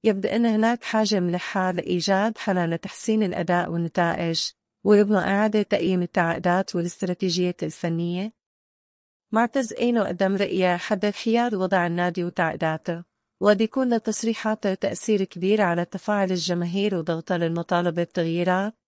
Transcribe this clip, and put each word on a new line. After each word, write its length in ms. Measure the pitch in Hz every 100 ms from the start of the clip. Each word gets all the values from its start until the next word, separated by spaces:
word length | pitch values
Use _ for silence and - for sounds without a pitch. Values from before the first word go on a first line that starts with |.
يبدو 240 | 214 196 190
أن 180 | 233 233
هناك 380 | 220 220 240
حاجة 360 | - 220 214 208
ملحة 500 | 175 175 - 196 185
لإيجاد 680 | 180 - 180 175 190 214 220
حل 320 | - 185 170
لتحسين 520 | 165 190 - - 220
الأداء 480 | 202 - 170 175 170
والنتائج، 800 | 170 170 - 170 165 170 165 - _ _ _
ويبنى 340 | 196 208 202 208
إعادة 440 | 175 196 214 214
تقييم 400 | 202 - 170 185
التعاقدات 720 | 175 - 165 165 180 180 190 180
والاستراتيجيات 880 | 170 - 180 180 190 170 180 180
الفنية. 680 | 156 - 175 165 170 175 208 _ _ _ _ _ _ _ _ _ _
معتز 400 | 214 233 277 233
إينو 320 | - 240 240
قدم 320 | 196 175 190 196
رؤية 400 | 202 185 185 175
حد 300 | - 208 208
حيال 500 | 202 - 226 240 208
وضع 300 | 185 190 175
النادي 380 | 175 175 175
وتعاقداته، 800 | 175 - 165 156 165 160 - 170 175 _ _ _
وقد 180 | 202 202
يكون 340 | 220 269 254
لتصريحاته 800 | 226 - 214 226 220 220 214 202
تأثير 500 | 190 202 196 - 208
كبير 360 | 190 - 180 214
على 240 | 190 170
تفاعل 460 | 175 185 - 208 190
الجماهير 640 | 185 165 175 175 185 208
وضغطها 440 | 185 160 165 - 180
للمطالبة 640 | 170 165 165 175 175 170
بتغييرات. 720 | 175 - 165 170 175 185 202 -